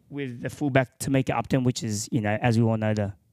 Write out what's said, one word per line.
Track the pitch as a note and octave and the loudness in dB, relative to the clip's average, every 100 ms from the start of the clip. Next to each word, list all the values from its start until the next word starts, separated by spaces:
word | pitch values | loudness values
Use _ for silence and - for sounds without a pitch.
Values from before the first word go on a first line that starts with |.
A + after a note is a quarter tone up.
| - | -14
with | C#3+ C#3 A#2+ | -10 -8 -8
the | B2+ | -8
fullback | - D3 C3 B2+ - | -4 2 2 2 -2
Tamika | - C3+ C3 A#2+ | 0 0 0 -2
Upton, | A2 C3+ | 0 0
which | B2+ - | 0 -2
is, | A2+ G#2 A2 | -2 -4 -2
you | - | -2
know, | G#2 G#2+ | 0 0
as | B2 A2+ | 2 4
we | |
all | A#2 A2+ | 4 2
know, | A2 | 0
the | G#2+ G2+ - _ | 0 -2 -6 _